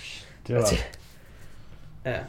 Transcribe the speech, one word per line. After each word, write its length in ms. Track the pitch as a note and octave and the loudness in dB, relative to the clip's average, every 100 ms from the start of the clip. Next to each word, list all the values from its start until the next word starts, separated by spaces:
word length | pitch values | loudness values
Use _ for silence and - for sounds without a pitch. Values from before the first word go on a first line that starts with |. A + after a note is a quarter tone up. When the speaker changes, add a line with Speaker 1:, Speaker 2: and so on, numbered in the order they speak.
| - - - - - | -10 -10 -12 -10 2
Speaker 1:
det 80 | A#2+ G#2 F2 - - - - - - - - - - - - C3 | 6 8 6 2 -6 -16 -16 -16 -14 -12 -12 -12 -14 -14 -4 -2
var 60 | |
Speaker 2:
Ja. 60 | G#2+ | -2